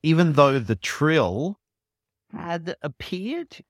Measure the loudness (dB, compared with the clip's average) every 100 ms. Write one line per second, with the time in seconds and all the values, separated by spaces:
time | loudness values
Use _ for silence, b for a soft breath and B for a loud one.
0 | 0 2 4 6 6 4 0 -4 -4 -2
1 | 2 2 2 -2 -6 -8 _ _ _ _
2 | _ _ _ -14 -8 -8 -8 -10 -10 -12
3 | -10 -8 -8 -8 -10 -18